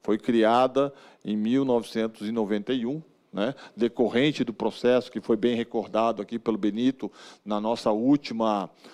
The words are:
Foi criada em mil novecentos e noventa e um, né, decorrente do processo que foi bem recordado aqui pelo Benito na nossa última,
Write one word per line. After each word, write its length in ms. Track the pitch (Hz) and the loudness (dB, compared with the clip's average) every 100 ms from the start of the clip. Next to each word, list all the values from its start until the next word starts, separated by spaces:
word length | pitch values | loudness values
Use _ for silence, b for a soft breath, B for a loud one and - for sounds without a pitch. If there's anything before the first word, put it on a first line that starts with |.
Foi 140 | - 107 | 0 -2
criada 720 | - 117 107 120 131 131 139 B B B | 2 4 4 4 4 2 -2 B B B
em 140 | - 107 | -6 -2
mil 260 | 107 131 | 0 0
novecentos 640 | 135 120 - 113 110 110 107 | 2 0 0 -4 -4 -4 -4
e 60 | |
noventa 400 | 117 101 104 101 | -2 -2 -2 -2
e 140 | 131 113 | -4 -4
um, 160 | 151 - _ _ | -8 -12 _ _
né, 240 | 95 110 143 B - | -4 -4 -6 B -2
decorrente 680 | 117 - 113 120 151 143 | -2 2 0 2 0 0
do 100 | 120 | -4
processo 600 | 104 110 - 123 123 - | -2 -4 0 2 2 0
que 80 | - | -10
foi 160 | - 110 | -2 2
bem 180 | 120 | 2
recordado 680 | 120 - 117 92 107 113 107 | 0 -2 -4 -2 0 0 -2
aqui 160 | 101 113 | -6 -4
pelo 180 | 117 107 | -4 -2
Benito 560 | 104 104 127 131 101 B B B | -2 0 -2 -2 -10 B B B
na 160 | 104 104 | -6 -4
nossa 320 | 107 117 120 | -2 -2 0
última, 800 | 107 123 143 - 113 113 104 90 B B | 2 4 2 0 -2 0 0 -4 B B